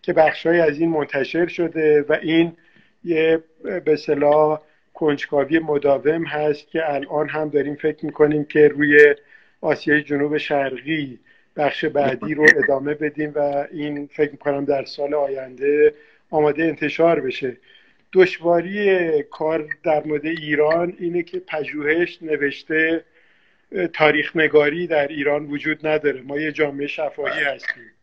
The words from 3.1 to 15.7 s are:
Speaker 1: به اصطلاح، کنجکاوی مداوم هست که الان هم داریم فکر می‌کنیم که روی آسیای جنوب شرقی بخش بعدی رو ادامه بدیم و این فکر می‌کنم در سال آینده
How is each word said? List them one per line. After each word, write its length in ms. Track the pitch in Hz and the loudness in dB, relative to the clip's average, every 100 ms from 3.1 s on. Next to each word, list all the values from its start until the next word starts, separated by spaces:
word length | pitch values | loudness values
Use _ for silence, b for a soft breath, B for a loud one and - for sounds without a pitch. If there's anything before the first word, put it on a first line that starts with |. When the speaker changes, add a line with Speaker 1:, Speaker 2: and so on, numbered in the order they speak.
| 160 160 165 - _ | 0 2 0 -2 _
Speaker 1:
به 300 | - 185 156 | -8 -6 0
اصطلاح، 680 | 147 - 143 147 151 151 156 b b b | 0 0 0 4 4 4 0 b b b
کنجکاوی 640 | - 160 143 - 143 135 160 | -4 -2 -2 -2 -2 0 0
مداوم 680 | 160 147 143 135 131 165 | 0 0 2 2 2 -2
هست 440 | 156 151 151 147 - | -4 -4 -2 -4 -6
که 240 | 165 160 | -4 -4
الان 340 | 139 139 151 147 | -4 -4 -4 -4
هم 200 | 151 156 | -4 -2
داریم 260 | 143 139 | -2 -2
فکر 320 | 143 156 151 180 | -4 -4 -4 -10
می‌کنیم 380 | - 151 151 | 2 2 2
که 240 | 147 151 147 | 0 4 4
روی 460 | 139 147 147 147 143 b b b b | 4 6 8 8 6 b b b b
آسیای 420 | 160 143 - 151 | -4 -2 0 0
جنوب 340 | 147 147 147 147 | 0 -2 -2 -2
شرقی 840 | - 143 139 127 135 160 139 117 b b b - | -2 -2 -2 -6 -6 -6 -6 -12 b b b -4
بخش 280 | 147 - | -2 -2
بعدی 500 | 160 147 139 131 151 | -2 0 -2 -2 -6
رو 120 | 151 151 151 | 2 4 4
ادامه 380 | 139 135 143 | 2 0 -2
بدیم 380 | 151 151 147 151 | -4 -6 -4 -6
و 320 | 147 143 143 143 | -2 -2 -2 -6
این 340 | 151 147 147 143 | -8 -8 -8 -10
فکر 260 | - 147 | -2 -4
می‌کنم 320 | 139 147 139 | -2 -4 -2
در 200 | 143 139 | -2 -4
سال 300 | 135 - 143 | -4 -8 -4
آینده 800 | 147 139 135 131 127 139 | -2 -2 -6 -10 -4 0